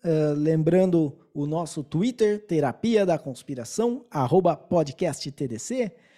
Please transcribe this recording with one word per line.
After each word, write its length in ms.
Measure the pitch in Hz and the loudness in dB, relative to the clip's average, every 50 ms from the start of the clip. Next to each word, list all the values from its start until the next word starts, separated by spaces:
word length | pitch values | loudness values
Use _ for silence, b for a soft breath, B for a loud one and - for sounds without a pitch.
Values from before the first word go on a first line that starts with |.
É, 320 | - 175 160 156 151 151 147 | -2 0 0 2 2 2 0
lembrando 800 | 147 151 160 160 160 156 165 170 185 190 185 175 165 156 139 143 - _ _ - | 0 2 2 2 2 2 4 4 4 4 4 4 2 2 0 -4 -10 _ _ -8
o 120 | 147 143 | -6 -4
nosso 380 | 147 156 165 170 151 - 160 143 | -4 -4 -4 -4 -6 -8 -10 -8
Twitter, 600 | - - 156 202 254 247 - 220 208 208 208 208 | -4 -2 -2 0 -2 0 0 0 0 0 -2 -4
Terapia 600 | - 175 156 143 131 - - - 226 233 214 196 | -2 0 0 0 0 -2 -2 -2 2 2 2 4
da 140 | 180 165 147 | 2 0 0
Conspiração, 880 | - 143 123 - - - 139 123 113 - - - 226 240 240 277 - _ | -2 -8 -12 -12 -12 -12 -10 -10 -10 -6 -4 -2 -2 -2 -2 -4 -8 _
arroba 460 | - 151 131 123 156 190 180 175 156 | -2 -2 0 2 4 4 4 2 0
podcast 720 | - - - 175 170 156 143 131 - 185 160 139 - - 147 | -2 -4 0 0 0 0 0 -2 -4 -4 -4 -4 -6 -10 -12
T 180 | 135 - 143 127 | -8 -8 -8 -6
D 100 | 113 107 | -6 -8
C. 340 | - - 240 262 233 190 b b b b b | -8 -6 -4 -4 -4 -4 b b b b b